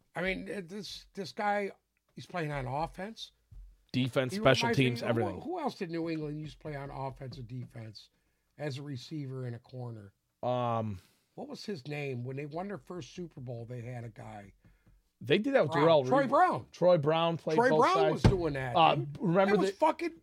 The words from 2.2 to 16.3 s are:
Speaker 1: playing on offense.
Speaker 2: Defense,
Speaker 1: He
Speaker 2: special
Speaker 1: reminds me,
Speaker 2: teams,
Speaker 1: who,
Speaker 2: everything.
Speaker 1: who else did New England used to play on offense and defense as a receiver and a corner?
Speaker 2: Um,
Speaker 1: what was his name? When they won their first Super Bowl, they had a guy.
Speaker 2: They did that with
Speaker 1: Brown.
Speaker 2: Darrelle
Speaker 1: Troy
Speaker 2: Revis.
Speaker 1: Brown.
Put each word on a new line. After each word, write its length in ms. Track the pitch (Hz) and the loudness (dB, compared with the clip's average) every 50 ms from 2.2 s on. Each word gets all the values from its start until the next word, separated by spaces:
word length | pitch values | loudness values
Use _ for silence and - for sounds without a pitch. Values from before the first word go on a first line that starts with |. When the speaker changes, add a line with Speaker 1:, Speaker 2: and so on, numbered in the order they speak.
| 123 | -16
Speaker 1:
playing 260 | - - 180 160 147 | -10 -6 -6 -4 -4
on 140 | 147 143 131 123 | -4 -4 -6 -4
offense. 640 | 127 147 160 160 - - 185 214 226 - - - _ _ _ _ - - - - - _ _ _ - | -4 -4 -6 -6 -6 -10 -12 -12 -12 -14 -16 -18 _ _ _ _ -20 -20 -20 -20 -20 _ _ _ -4
Speaker 2:
Defense, 400 | 127 127 127 - 143 131 127 - | -2 -2 0 0 -2 -2 -2 -4
Speaker 1:
He 60 | 101 | 2
Speaker 2:
special 280 | 110 131 131 120 - 233 | 4 4 4 4 2 2
Speaker 1:
reminds 100 | 233 143 | 2 2
me, 80 | 131 | 2
Speaker 2:
teams, 140 | 127 120 117 | 2 0 -2
Speaker 1:
who, 80 | - 127 | -2 -2
Speaker 2:
everything. 320 | 120 117 110 104 92 87 | 0 0 0 -2 -4 -6
Speaker 1:
who 180 | - 294 359 370 | -8 -8 -8 -6
else 180 | 302 247 - | -6 -6 -6
did 140 | - 202 165 | -6 -8 -8
New 200 | 165 165 165 170 | -6 -6 -6 -4
England 280 | 165 156 151 147 151 151 | -6 -6 -6 -8 -8 -10
used 160 | 156 151 - - | -10 -12 -14 -14
to 20 | |
play 160 | - 156 147 | -12 -12 -10
on 140 | 139 139 139 | -10 -10 -10
offense 480 | 135 135 135 135 127 - 139 127 110 135 | -10 -10 -10 -10 -10 -10 -12 -14 -12 -14
and 100 | 123 107 | -14 -12
defense 640 | 127 127 120 117 - 123 110 110 104 - - _ _ _ _ _ _ _ _ _ _ - | -10 -10 -12 -12 -14 -14 -16 -16 -16 -20 -20 _ _ _ _ _ _ _ _ _ _ -10
as 200 | 143 151 127 139 | -8 -8 -8 -8
a 40 | |
receiver 640 | 143 147 143 123 - - 160 151 143 131 131 131 127 | -10 -10 -10 -12 -12 -10 -10 -10 -10 -10 -10 -10 -10
and 100 | 123 117 | -10 -10
a 40 | 117 | -12
corner? 520 | - _ - 127 123 120 117 110 101 98 _ _ _ _ _ _ - | -14 _ -14 -14 -12 -12 -12 -14 -16 -20 _ _ _ _ _ _ -4
Speaker 2:
Um, 560 | 123 123 123 123 120 117 113 110 107 101 92 - _ _ _ _ _ _ - | -2 -2 0 0 0 -2 -2 -2 -4 -6 -8 -12 _ _ _ _ _ _ -14
Speaker 1:
what 80 | 214 294 | -14 -12
was 160 | 277 - - | -12 -12 -10
his 220 | - 208 147 123 151 | -10 -10 -10 -8 -8
name? 360 | 147 147 143 139 131 120 120 | -8 -6 -6 -6 -6 -6 -8
When 120 | 131 135 | -8 -8
they 100 | 135 147 | -8 -10
won 220 | 147 143 165 185 202 | -8 -8 -8 -8 -8
their 100 | 202 170 | -8 -10
first 380 | - - 180 180 156 - - | -12 -12 -12 -12 -12 -12 -12
Super 240 | - 180 160 - - | -14 -14 -14 -14 -14
Bowl, 260 | 127 123 123 117 117 113 | -12 -10 -10 -10 -10 -10
they 120 | 123 123 | -12 -10
had 220 | 113 120 127 120 117 | -10 -10 -10 -10 -12
a 60 | 120 | -12
guy. 420 | - - 117 110 107 104 101 98 - _ _ _ _ _ _ _ _ _ _ _ _ _ | -14 -14 -16 -14 -14 -16 -16 -18 -20 _ _ _ _ _ _ _ _ _ _ _ _ _
Speaker 2:
They 160 | - 113 151 208 | 0 2 2 2
did 160 | 214 277 277 | 2 2 2
that 80 | 254 190 | 4 2
with 80 | 143 - | 4 4
Speaker 1:
Brown. 120 | 143 147 | 4 6
Speaker 2:
Darrelle 220 | 165 165 151 131 127 | 8 8 6 6 6
Speaker 1:
Troy 160 | 247 277 277 | 4 4 4
Speaker 2:
Revis. 40 | |
Speaker 1:
Brown. 360 | 233 | 4